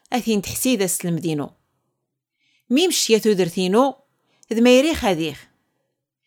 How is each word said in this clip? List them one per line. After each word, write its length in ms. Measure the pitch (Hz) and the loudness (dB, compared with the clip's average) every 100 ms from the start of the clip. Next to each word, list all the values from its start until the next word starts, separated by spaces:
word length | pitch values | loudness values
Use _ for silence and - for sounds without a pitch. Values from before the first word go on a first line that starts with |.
| _ | _
أثين 280 | 254 220 214 | -4 -2 -2
تحسيد 400 | - - 254 240 | -2 -4 -2 0
السلم 340 | 190 - 175 165 | -2 -4 -4 -4
دينو. 360 | 160 156 143 - _ _ _ _ _ _ _ _ _ _ _ | -4 -6 -6 -14 _ _ _ _ _ _ _ _ _ _ _
ميمش 400 | 247 359 - - | 0 0 -2 0
يا 80 | 220 | 2
تودرتينو، 760 | 220 190 180 190 185 208 269 262 _ _ _ _ _ | 2 0 0 -2 0 2 2 -2 _ _ _ _ _
إذ 120 | 220 | 0
ما 140 | 240 247 | 4 6
يري 180 | 302 311 | 4 0
خذيخ. 520 | 226 170 160 135 - _ _ _ _ _ _ _ | -2 -2 -4 -8 -20 _ _ _ _ _ _ _